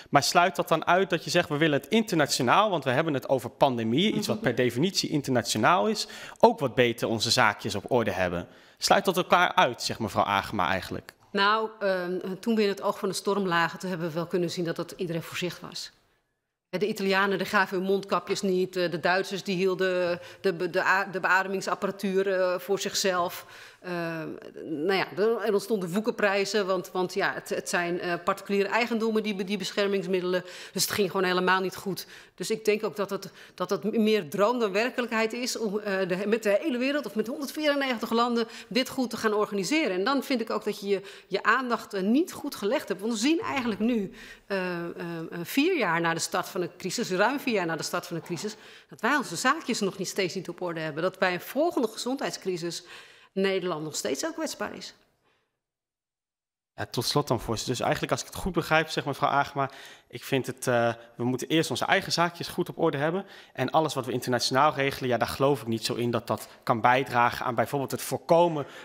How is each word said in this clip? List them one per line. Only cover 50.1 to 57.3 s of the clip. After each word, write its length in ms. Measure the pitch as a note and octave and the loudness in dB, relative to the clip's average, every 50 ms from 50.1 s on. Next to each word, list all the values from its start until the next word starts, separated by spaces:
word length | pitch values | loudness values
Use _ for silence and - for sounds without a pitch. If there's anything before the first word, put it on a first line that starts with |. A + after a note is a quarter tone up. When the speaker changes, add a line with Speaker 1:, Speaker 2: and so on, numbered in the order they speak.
| - - F#3+ F3 - | -2 -2 -2 0 -2
Speaker 2:
niet 140 | G3 D#3 - | -6 -8 -8
op 120 | E3+ - | -8 -6
orde 180 | F#3 F3 E3+ E3 | -6 -6 -4 -4
hebben. 240 | D#3+ D#3 C#3+ D3+ F3 | -4 -6 -4 -2 -2
Dat 160 | F#3 F#3 - | -2 0 2
bij 140 | G3 F#3 F3+ | 0 2 2
een 80 | E3+ | 0
volgende 460 | - - - B3+ D#4 F4 E4+ D#4 A#3+ G#3+ | -6 -4 0 2 2 2 2 0 0 0
gezondheidscrisis 960 | - - - A#3+ C4 C#4+ C#4 F3+ - - - F#3+ F3+ E3 E3 E3+ E3 - - - - - - - - - - _ - | -2 -4 -6 -4 -4 -4 -4 -6 -6 -4 -4 -4 -4 -4 -4 -6 -8 -8 -12 -14 -20 -20 -20 -20 -20 -20 -20 _ -4
Nederland 500 | G3 G3 G3 F#3+ F#3+ F3 F#3 E3 D3+ D#3 | 0 0 0 0 0 -2 -2 -4 -4 -6
nog 120 | D3+ D3 | -8 -8
steeds 300 | - - - C#4 C#4+ - | -6 -4 -4 -4 -2 -4
ook 80 | E4 D#4 | -6 -4
kwetsbaar 420 | E4 D#4+ C#4 - - G#3 - - | -4 -6 -6 -4 -6 -8 -8 -8
is. 180 | - - - - _ _ _ _ _ _ _ _ _ _ _ _ _ _ _ _ _ _ _ _ _ _ _ _ _ _ _ _ _ _ _ _ _ _ _ _ | -12 -14 -16 -18 _ _ _ _ _ _ _ _ _ _ _ _ _ _ _ _ _ _ _ _ _ _ _ _ _ _ _ _ _ _ _ _ _ _ _ _
Speaker 1:
Ja, 100 | - G#2 | -10 -8
tot 200 | - - C3 A#2 | -6 -4 -4 -2
slot 220 | - - D3 C#3+ | 2 2 0 2
dan, 120 | - | 2